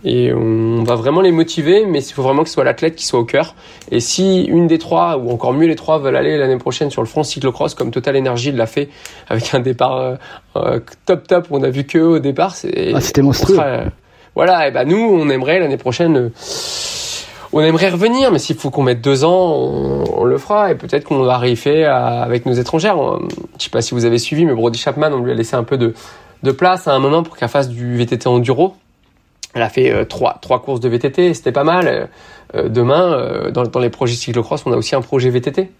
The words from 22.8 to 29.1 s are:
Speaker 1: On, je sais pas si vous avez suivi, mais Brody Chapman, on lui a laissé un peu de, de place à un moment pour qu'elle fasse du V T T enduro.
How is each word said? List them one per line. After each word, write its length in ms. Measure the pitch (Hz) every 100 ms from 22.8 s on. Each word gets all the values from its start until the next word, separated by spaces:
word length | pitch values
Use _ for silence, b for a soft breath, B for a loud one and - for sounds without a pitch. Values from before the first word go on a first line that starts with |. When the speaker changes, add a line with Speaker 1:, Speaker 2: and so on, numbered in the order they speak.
| 190 180
Speaker 1:
On, 220 | 127 50 - - - -
je 60 |
sais 60 | -
pas 100 | -
si 140 | 117
vous 100 | 123
avez 140 | 117 120
suivi, 260 | - 151
mais 100 | 170
Brody 240 | 120 117 117
Chapman, 340 | - 143 151
on 100 | 139
lui 80 | 123
a 40 |
laissé 200 | 113 113
un 80 | 127
peu 160 | 113 135
de, 160 | 117 110 B B B B
de 80 | 131
place 380 | 135 180 180 165
à 40 |
un 60 | 135
moment 240 | 135 156
pour 140 | 165 -
qu'elle 120 | 117
fasse 200 | 143 135
du 280 | 120 120 120
V 100 | 120
T 120 | 123
T 100 | 127
enduro. 460 | 123 120 127 185 - _ _ _